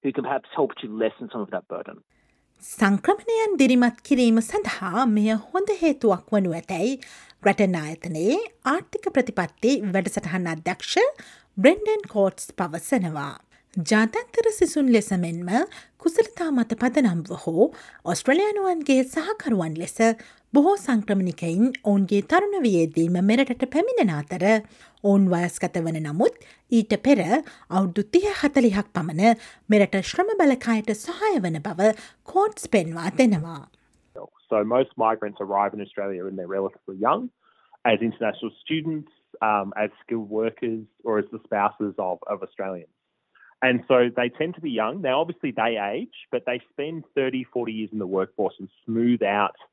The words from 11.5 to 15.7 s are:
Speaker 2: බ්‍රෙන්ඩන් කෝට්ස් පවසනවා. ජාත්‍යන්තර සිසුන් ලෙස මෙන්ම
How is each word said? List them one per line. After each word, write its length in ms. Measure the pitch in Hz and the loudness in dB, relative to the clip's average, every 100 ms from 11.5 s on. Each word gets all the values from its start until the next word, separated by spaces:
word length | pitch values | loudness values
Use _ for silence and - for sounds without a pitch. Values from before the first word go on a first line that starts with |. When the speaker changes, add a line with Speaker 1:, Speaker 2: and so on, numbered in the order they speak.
| - | 4
Speaker 2:
බ්‍රෙන්ඩන් 400 | 214 381 427 427 392 220 | 4 4 0 -2 -2 0
කෝට්ස් 360 | 196 - - - | 0 0 -16 -8
පවසනවා. 720 | 175 160 - 262 175 156 143 - _ _ _ - 165 | -6 -6 -2 -2 0 -4 -8 -10 _ _ _ -8 0
ජාත්‍යන්තර 600 | 214 226 415 494 - 453 427 | 2 2 -2 -6 0 0 2
සිසුන් 360 | 330 - 277 233 | 0 2 4 4
ලෙස 140 | - 185 | 2 -2
මෙන්ම 260 | 170 165 175 220 381 | -2 -6 -2 -2 -2